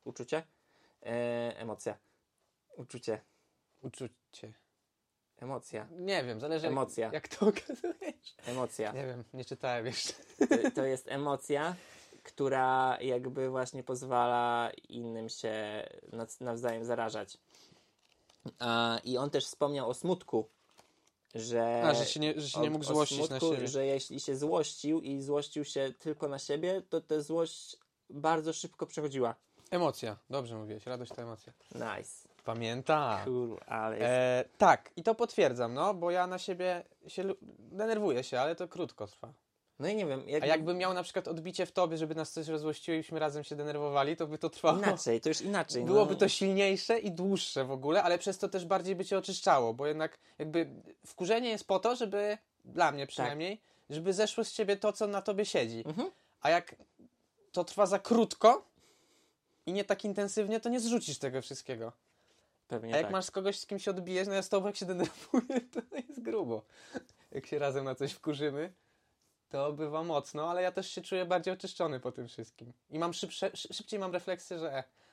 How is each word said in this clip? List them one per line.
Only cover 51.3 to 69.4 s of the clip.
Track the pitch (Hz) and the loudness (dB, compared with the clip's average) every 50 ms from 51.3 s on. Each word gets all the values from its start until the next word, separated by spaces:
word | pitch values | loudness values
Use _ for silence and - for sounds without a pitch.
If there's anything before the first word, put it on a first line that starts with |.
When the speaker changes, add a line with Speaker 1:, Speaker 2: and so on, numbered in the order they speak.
| 226 233 247 240 | 2 2 2 0
Speaker 2:
jest | 220 208 - | -2 -4 0
po | - 196 185 | 2 2 4
to, | - 226 247 | 4 4 2
żeby, | 247 240 196 202 202 208 208 208 214 _ _ _ _ _ | 2 0 -2 0 0 0 0 -2 -4 _ _ _ _ _
dla | 127 - 170 170 151 143 | -8 2 4 4 4 4
mnie | 143 139 | 2 -6
Speaker 1:
Tak. | 135 | -6
Speaker 2:
przynajmniej, | - - 127 123 143 151 165 185 208 220 _ _ _ _ _ - | -2 -2 0 0 0 -2 -4 -4 -6 -8 _ _ _ _ _ -8
żeby | 147 156 165 196 185 | -8 -4 0 0 2
zeszło | 190 214 202 - - 220 | 4 2 2 2 -2 -4
z | - - | -4 -2
ciebie | - 214 185 202 | -2 2 2 2
to, | 196 - 208 202 | 2 2 0 2
co | - 220 | 2 0
na | 208 202 196 190 | 0 0 -2 -2
tobie | - 202 196 214 | -2 0 0 0
siedzi. | - - 175 123 113 117 113 110 | 0 2 0 0 0 -2 -6 -6
Speaker 1:
Mhm. | 147 156 196 294 381 - _ _ _ _ _ | -6 -4 -4 -4 -4 -6 _ _ _ _ _
Speaker 2:
A | - 147 | 2 4
jak | 165 175 170 - - _ - _ _ _ - - _ _ _ _ _ _ _ _ - | 4 4 2 -2 -18 _ -20 _ _ _ -20 -20 _ _ _ _ _ _ _ _ -4
to | 180 170 | -4 -2
trwa | - - 196 208 | -2 4 4 4
za | 175 196 190 | 6 6 2
krótko | - - 233 233 226 - - - - 220 262 415 - _ _ _ _ _ _ _ _ _ _ _ _ _ _ _ _ _ _ _ - | 2 4 6 6 6 4 2 6 8 8 8 8 2 _ _ _ _ _ _ _ _ _ _ _ _ _ _ _ _ _ _ _ -8
i | 160 180 | -4 -2
nie | 202 196 | -2 0
tak | - 202 190 - | 0 0 0 0
intensywnie, | 208 190 208 202 196 - 220 208 196 220 220 | -4 -2 -2 -2 -2 0 0 0 0 0 -2
to | - 233 | 0 0
nie | 240 254 | -2 0
zrzucisz | 226 233 240 226 - - 139 - | 0 2 0 0 0 -2 -8 -4
tego | - 135 127 131 123 | -4 -4 -4 -4 -6
wszystkiego. | - 139 - - - 127 113 113 117 - _ _ _ _ _ _ _ _ _ _ _ _ _ _ - | -6 -12 -12 -8 -8 -8 -6 -6 -10 -10 _ _ _ _ _ _ _ _ _ _ _ _ _ _ -6
Speaker 1:
Pewnie | 123 113 113 113 117 | -6 -6 -2 2 2
Speaker 2:
A | |
jak | 151 175 | 2 2
Speaker 1:
tak. | 202 190 | 2 0
Speaker 2:
masz | 190 180 | -2 -2
z | - | -2
kogoś, | - 190 190 202 202 - | -4 -2 0 0 -2 -2
z | - | -6
kim | - 208 196 | -6 -6 -4
się | - 208 | -2 -2
odbijesz, | 190 185 175 180 185 180 190 202 | -4 -4 -4 -2 -2 -2 0 0
no | 196 | 0
ja | 196 185 | -2 0
z | - | 2
tobą | 208 196 185 | 0 2 2
jak | 202 202 | 0 -4
się | - 196 180 | -4 -4 -4
<laughs> | 185 | 0
denerwuję, | 175 170 160 - - - - - 254 240 - 269 247 247 - - | 0 0 -2 -2 -10 -12 0 0 0 2 2 -2 -2 -2 -2 -8
to | 247 226 - 403 285 247 - | -8 -8 -6 -8 -10 -10 -10
jest | 285 247 226 | -12 -10 -6
grubo. | - 226 214 170 120 113 107 - _ _ - - - - 254 - _ - _ _ _ - | -4 -2 -2 -2 -2 -4 -4 -6 _ _ -20 -20 -12 -12 -12 -12 _ -20 _ _ _ -10
Jak | 139 - | -10 -8
się | - 151 147 | -4 -2 0
razem | 143 139 131 139 135 | 0 0 0 0 -2
na | 135 127 | -2 -4
coś | - 139 139 - | -2 -4 -4 -4
wkurzymy, | - - 156 147 139 147 147 135 143 160 190 185 _ _ _ _ _ _ _ _ _ _ _ _ _ | -4 -4 -4 -2 0 0 -2 -2 -2 -6 -6 -8 _ _ _ _ _ _ _ _ _ _ _ _ _